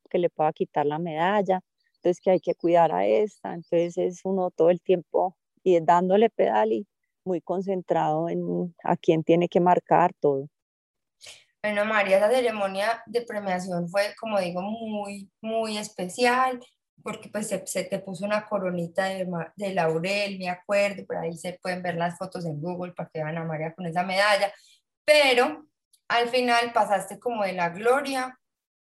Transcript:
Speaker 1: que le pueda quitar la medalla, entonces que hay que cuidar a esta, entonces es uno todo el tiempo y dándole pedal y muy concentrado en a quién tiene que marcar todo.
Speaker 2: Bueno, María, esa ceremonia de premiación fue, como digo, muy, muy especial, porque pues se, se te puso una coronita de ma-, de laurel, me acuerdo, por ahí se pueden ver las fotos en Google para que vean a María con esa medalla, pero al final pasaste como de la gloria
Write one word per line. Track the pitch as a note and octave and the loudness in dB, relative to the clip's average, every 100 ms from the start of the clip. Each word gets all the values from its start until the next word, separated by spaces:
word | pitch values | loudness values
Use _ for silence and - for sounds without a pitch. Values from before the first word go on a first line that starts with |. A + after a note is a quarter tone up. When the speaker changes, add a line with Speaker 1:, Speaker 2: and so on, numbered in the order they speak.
| _ | _
Speaker 1:
que | F#3 | -2
le | E3+ | -2
pueda | - D#3 | 0 -2
quitar | - F3+ - D3 | 0 -4 0 0
la | D3+ | -2
medalla, | F3 D#3 F3 G#3 F#3+ F#3 - _ _ _ | -4 0 2 2 0 -2 -4 _ _ _
entonces | F3 F3+ | -2 0
que | - | 2
hay | F3+ | 2
que | - - | 0 -2
cuidar | E3+ E3+ D#3+ | 4 6 6
a | F3 G3+ | 4 2
esta, | G#3+ G#3+ - G3 | 4 2 -4 -10
entonces | E3+ - E3+ E3+ F3 | -10 -2 0 0 -2
es | F3+ F3 | -2 -2
uno | F#3+ F#3+ F3+ | -4 -2 -2
todo | - E3 | 4 4
el | F3+ | 4
tiempo | - F#3 - - F3+ - _ _ | 2 0 2 -2 -2 -4 _ _
y | - E3+ | 2 4
dándole | D#3+ F3 F#3 G3 A3+ | 4 4 4 4 4
pedal | - G3 G#3+ A3 | 2 0 2 0
y | G#3+ G3+ _ _ _ | -2 -6 _ _ _
muy | F#3 F3 | -6 -6
concentrado | - F3 F#3+ F#3 - E3+ D#3 D#3 E3+ | -4 -6 -4 -4 -2 0 0 0 -2
en | F3 F3 F3 F3+ - | -4 -4 -4 -4 -6
a | - E3+ | -2 0
quién | - E3 | 2 2
tiene | - E3+ F3 | 4 2 2
que | - | 2
marcar | F3 F3+ - E3 F3 - | 4 2 4 4 4 2
todo. | D3 C#3 C#3+ _ _ _ _ _ _ _ - - _ _ | 0 0 -4 _ _ _ _ _ _ _ -20 -20 _ _
Speaker 2:
Bueno, | G#3+ G#3 G#3 | -4 0 2
María, | G#3+ G3 F#3+ | 2 4 4
esa | G#3 | 6
ceremonia | B3+ A#3+ G#3+ G3 F#3+ G#3 A#3 - | 4 2 0 -2 -2 -2 -4 -4
de | A3+ | -6
premiación | A#3+ G#3+ G3 F3+ F#3 F3 F3 | -4 -6 -4 -4 -2 -4 -2
fue, | G3+ G#3 - | 0 -2 -4
como | A3+ G3+ | -4 -2
digo, | F3+ F3 | -2 -4
muy, | G3 A3+ A3 G#3 G3+ G3+ G3 _ | -6 -8 -6 -8 -8 -12 -16 _
muy | A3 A3+ A3 G#3+ | -6 -4 -2 -6
especial, | G#3 - F3+ G#3 B3 B3 C4 B3 - _ _ _ | -8 -8 -8 0 2 2 0 -2 -12 _ _ _
porque | G#3+ G#3 - | -12 -12 -10
pues | G#3 G#3+ | -8 -6
se, | F#3 - | -6 -6
se | F#3+ | -8
te | F3+ F#3+ | -6 -8
puso | G3 F3+ G3+ | -8 -8 -2
una | G#3 G#3+ | -2 -2
coronita | G3+ F#3 F3 E3+ F#3 F#3+ | -4 -2 -4 -4 -2 -2
de | F#3+ F3+ | -4 -6
ma-, | E3+ - - | -6 -8 -8
de | G3+ | -4
laurel, | F#3 D#3+ D#3+ F3+ G3+ G3+ G3 | -2 0 0 -2 -2 -4 -6
me | F3+ | -8
acuerdo, | F3+ - G3+ G3+ G3 G3 | -8 -2 0 0 -2 -8
por | F3+ | -6
ahí | E3 E3+ | -6 -8
se | F3+ F3 | -10 -8
pueden | F#3 F3+ | -8 -6
ver | F3+ E3+ | -4 -2
las | F3 E3+ | -4 -4
fotos | F#3 F#3 E3+ | -10 -8 -8
en | D3 | -6
Google | E3 F3 F3+ | -6 -6 -8
para | - E3+ | -10 -12
que | D#3+ | -8
vean | D3+ E3 | -6 -6
a | |
María | D#3+ D#3 D#3 | -6 -6 -8
con | - F3 | -8 -6
esa | E3 | -4
medalla, | F#3 F#3+ G#3 G3 G3 - _ _ _ _ | -2 2 4 4 0 -4 _ _ _ _
pero | - D4+ C#4 A#3+ C#4 D4+ - _ _ _ - | 4 6 6 4 2 -2 -14 _ _ _ -2
al | A#3 A#3+ | 0 2
final | B3+ B3 A#3 A#3+ | 0 2 2 2
pasaste | A#3 G#3 G3 - - | 0 2 0 -2 -8
como | B3 A3+ | -6 -2
de | G3 | -2
la | F3+ E3+ | -2 -2
gloria | F3 A3+ C4+ C#4 C4+ B3+ - _ _ _ _ | 0 2 2 0 -4 -6 -10 _ _ _ _